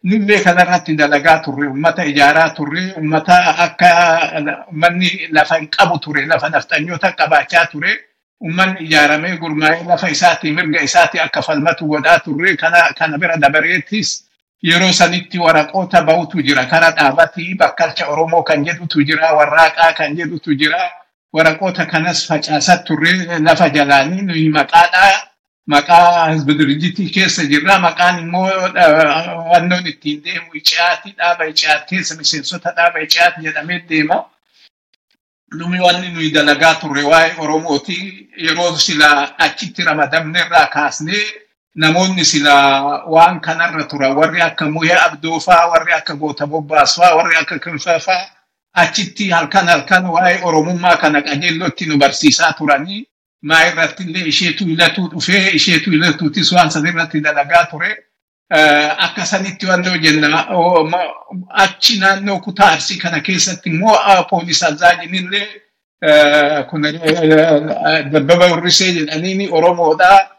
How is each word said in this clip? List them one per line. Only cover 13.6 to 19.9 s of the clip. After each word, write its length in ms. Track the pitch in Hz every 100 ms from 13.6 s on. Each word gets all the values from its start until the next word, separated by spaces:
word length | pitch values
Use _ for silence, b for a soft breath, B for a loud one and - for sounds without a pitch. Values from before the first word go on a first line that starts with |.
| 160 180 - 214 175 - _ _ _ _
yeroo 280 | 170 170 185
sanitti 480 | 180 170 180 180 175
waraqoota 640 | 170 156 147 190 185 180
ba'utu 380 | 156 165 160 175
jira. 220 | 135 139 127
Kara 260 | 160 165
dhaabatii, 640 | 160 143 135 165 - 170 185
bakkalcha 500 | 156 - 165 151 147
Oromoo 360 | 147 160 165
kan 200 | - 151 147
jedhutu 380 | 170 170 156
jira, 300 | 143 156 160
warraaqaa 600 | 151 147 156 165 165 165